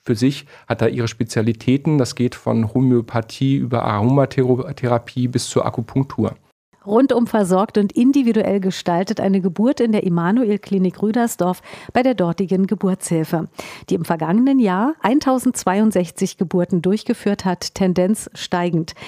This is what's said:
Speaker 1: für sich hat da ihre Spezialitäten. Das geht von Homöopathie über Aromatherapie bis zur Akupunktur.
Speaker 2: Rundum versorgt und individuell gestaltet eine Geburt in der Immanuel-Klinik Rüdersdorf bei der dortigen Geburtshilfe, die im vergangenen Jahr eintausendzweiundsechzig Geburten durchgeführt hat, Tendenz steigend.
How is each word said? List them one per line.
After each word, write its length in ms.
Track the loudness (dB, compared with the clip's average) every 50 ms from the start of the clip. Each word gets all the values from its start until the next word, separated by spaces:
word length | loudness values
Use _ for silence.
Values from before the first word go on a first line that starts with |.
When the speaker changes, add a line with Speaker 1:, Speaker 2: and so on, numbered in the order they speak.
| _
Speaker 1:
für 120 | -2 0
sich 320 | 2 2 0 0 -2 -8 -18 -20 -16 -8
hat 160 | -6 -2 0 0
da 60 | 0
ihre 200 | 0 0 -2 -4
Spezialitäten. 920 | -4 -6 -6 -4 -2 0 0 0 -2 -2 0 0 0 2 2 2 2 2
Das 160 | 0 0 -2
geht 200 | -2 -2 -2 -2
von 400 | -4 -4 -2 0 0 0 0 0
Homöopathie 800 | 2 2 4 4 2 0 0 -2 -4 -4 -6 -6 -4 -2 0 0
über 280 | 0 0 -2 -2 -2 -2
Aromatherapie 1400 | 0 0 0 2 2 4 4 2 2 0 0 2 2 2 0 -2 -6 -8 -6 -2 0 0 0 0 -4 -4 -2 -2 -2
bis 200 | -2 -2 -4 -2
zur 160 | -2 -2 0
Akupunktur. 680 | 0 -2 -4 -6 -4 -2 -2 -2 -2 -2 -2 -2 -2 -4 -6 _ _ _ _ _ _ _ _ _
Speaker 2:
Rundum 400 | 0 2 4 4 4 4 2 0
versorgt 500 | 2 2 2 2 4 2 2 2 2 0
und 160 | 0 0 0 0
individuell 680 | 2 2 4 4 4 2 2 2 2 2 2 0 0
gestaltet 600 | 0 -2 -4 -4 -2 0 0 0 0 -2 -2 -2
eine 220 | 0 0 0 0 0
Geburt 380 | -2 -2 0 0 0 2 2
in 120 | 0 0 0
der 120 | 0 0
Immanuel-Klinik 960 | 0 0 0 2 2 2 2 2 2 0 -2 -2 -2 -2 0 0 0 0 -2 -2
Rüdersdorf 580 | -2 0 0 0 0 0 0 0 0 0 -2 -6 -14 -20 -20 -18 -4 -2
bei 100 | 0 2
der 120 | 2 2
dortigen 520 | 2 0 0 0 -2 -2 0 0 0 0
Geburtshilfe, 840 | 0 0 -2 0 -2 -2 -2 -2 -2 -2 -2 0 0 -2 -2 -4 -4 -8 -14 -16 -16 -16 -18 -6 -4
die 40 | -4
im 120 | -2 -2
vergangenen 520 | -2 -2 -2 0 0 2 2 4 4 4 4
Jahr 360 | 2 2 2 2 0 0 -2 -2 0
eintausendzweiundsechzig 1400 | 0 0 2 2 2 0 0 0 -2 -2 -2 -2 0 2 2 2 2 2 0 0 -2 -4 -4 -6 -6 -4 -4
Geburten 420 | -4 -2 0 0 0 0 -2 -2
durchgeführt 640 | 0 0 -2 -2 -2 -4 -4 -2 -2 -2 -2 -2 -2
hat, 300 | -4 -4 -4 -6 -8 -4
Tendenz 560 | -2 0 0 2 2 2 2 0 -2 -4 -10 -14
steigend. 600 | -14 -8 -4 -2 -2 0 0 0 -2 -2 -4 -8 -14 -18